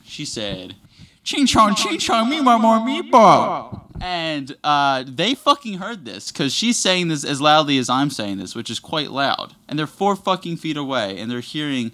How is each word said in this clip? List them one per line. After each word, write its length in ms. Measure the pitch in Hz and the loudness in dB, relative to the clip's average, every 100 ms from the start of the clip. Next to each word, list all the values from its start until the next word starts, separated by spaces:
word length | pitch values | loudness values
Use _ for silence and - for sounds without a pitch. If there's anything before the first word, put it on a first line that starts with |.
She 220 | _ - | _ -12
said, 500 | 147 - 104 95 92 98 _ _ - _ | -10 -6 -6 -6 -12 -18 _ _ -20 _
Ching 220 | - - | -8 0
chong, 300 | 269 - 214 | 2 4 4
ching 240 | 208 - 330 | 4 -2 -4
chong, 300 | - 233 226 | 0 0 2
me 120 | 311 | 2
want 200 | 262 233 | 4 4
more 180 | 220 226 | 6 4
meatball. 1000 | 226 294 330 - 208 151 - 165 117 - - - | 2 -4 4 8 8 8 4 -4 -8 -14 -16 -12
And, 540 | 180 175 160 151 131 151 | -6 -4 -4 -6 -8 -6
uh, 400 | 151 147 143 135 131 | 0 2 4 0 -4
they 280 | 127 185 | -2 -2
fucking 400 | 269 - 277 226 190 | 0 2 0 0 -10
heard 280 | 196 226 | -10 -12
this, 260 | 127 95 - | -12 -14 -14
cause 200 | - 143 | -4 -4
she's 260 | - 208 143 | 0 0 0
saying 300 | - 185 175 | 0 0 0
this 140 | 156 | -2
as 160 | 139 143 | -4 0
loudly 380 | 147 151 147 139 | 4 4 4 2
as 100 | 120 | 2
I'm 220 | 127 143 | 0 0
saying 300 | 139 107 98 | -2 -6 -6
this, 160 | 95 | -8
which 160 | - 117 | -10 -8
is 80 | 113 | -10
quite 320 | - 160 147 | -6 -6 -6
loud. 420 | 131 139 - - - _ | -4 -2 -2 -6 -16 _
And 80 | 143 | -6
they're 80 | |
four 300 | 156 - 196 | -6 -4 -2
fucking 420 | 196 - 185 175 165 | -2 -2 -4 -4 -8
feet 180 | 165 | -6
away, 440 | 151 139 135 104 95 | -6 -4 -4 -4 -6
and 100 | 110 | -8
they're 100 | 123 | -8
hearing 520 | 120 156 151 135 117 | -8 -8 -6 -4 -6